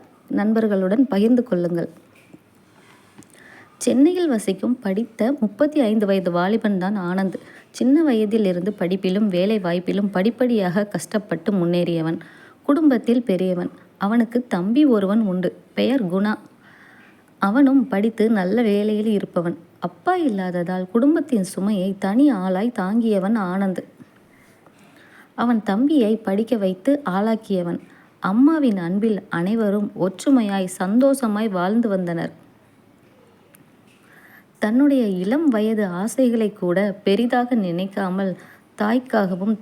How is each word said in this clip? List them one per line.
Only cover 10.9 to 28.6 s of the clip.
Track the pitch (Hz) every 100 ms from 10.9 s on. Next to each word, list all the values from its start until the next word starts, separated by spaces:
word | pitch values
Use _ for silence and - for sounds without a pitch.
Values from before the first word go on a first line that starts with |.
| 180 - 214 202 - -
முன்னேறியவன். | 196 170 175 170 165 160 170 - - - -
குடும்பத்தில் | - 294 311 233 - 240
பெரியவன். | 233 180 185 180 180 - - -
அவனுக்கு | 202 233 226 247 -
தம்பி | 185 185 247
ஒருவன் | 294 214 190 220
உண்டு. | 208 180 175 - -
பெயர் | - 208 269 185
குணா. | 190 208 214 - _ - - - - - _ _ _
அவனும் | 196 240 269 269 220
படித்து | 196 220 - 220
நல்ல | 214 180 220
வேலையில் | 226 202 214 214 220
இருப்பவன். | 202 180 180 170 - - _
அப்பா | - - 349
இல்லாததால் | 370 294 196 185 175 175 185 185
குடும்பத்தின் | 233 285 320 - 214
சுமையை | 180 - 196 202 190 196
தனி | 196 226 294
ஆளாய் | 202 185 185 240 226
தாங்கியவன் | 185 226 226 202 190 226
ஆனந்த். | 180 196 196 180 - - - _ _ _ _ _ _ _ - - - - -
அவன் | - 233 226
தம்பியை | 202 196 285 302 208 220
படிக்க | - 196 220 233
வைத்து | 190 185 - 285 285
ஆளாக்கியவன். | 185 220 220 - 190 175 175 - - - _
அம்மாவின் | 185 214 285 320